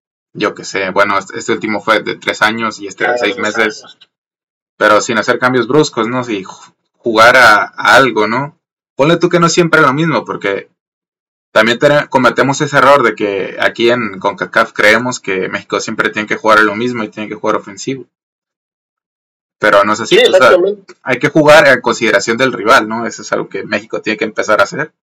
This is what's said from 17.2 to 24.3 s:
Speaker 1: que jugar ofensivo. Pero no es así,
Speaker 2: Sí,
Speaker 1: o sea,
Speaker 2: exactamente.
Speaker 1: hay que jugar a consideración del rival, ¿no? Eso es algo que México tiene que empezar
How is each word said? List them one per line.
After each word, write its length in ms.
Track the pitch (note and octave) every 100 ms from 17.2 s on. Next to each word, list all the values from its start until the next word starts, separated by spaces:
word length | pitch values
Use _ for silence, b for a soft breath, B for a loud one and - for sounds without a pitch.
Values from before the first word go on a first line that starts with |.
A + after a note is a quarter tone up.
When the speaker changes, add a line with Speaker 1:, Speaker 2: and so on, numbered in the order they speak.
| G#2+
Speaker 1:
que 80 | G#2
jugar 200 | A2 G#2
ofensivo. 500 | - F#2+ - C3+ - _ _ _ _ _ _ _ _ _ _ _ _ _ _ -
Pero 260 | G#2+ G2+
no 80 | G#2
es 80 | G#2+
así, 160 | A2+ F#3+
Speaker 2:
Sí, 60 |
Speaker 1:
o 80 | B3
sea, 60 | F#3
Speaker 2:
exactamente. 560 | A#2+ F3 F#3+ G#3 - -
Speaker 1:
hay 160 | C3+ B2
que 80 | C#3
jugar 400 | D#3+ D3 D3+ C#3+
a 120 | B2+
consideración 560 | A#2+ A2 A2+ G2+ - A#2
del 160 | C3
rival, 360 | F#2+ G#2 C3 A2
¿no? 180 | A2+ A2+
Eso 160 | -
es 100 | A2
algo 160 | G#2+ G#2+
que 140 | G2
México 380 | - G#2 - G#2
tiene 140 | G#2+ G#2+
que 80 |
empezar 360 | A2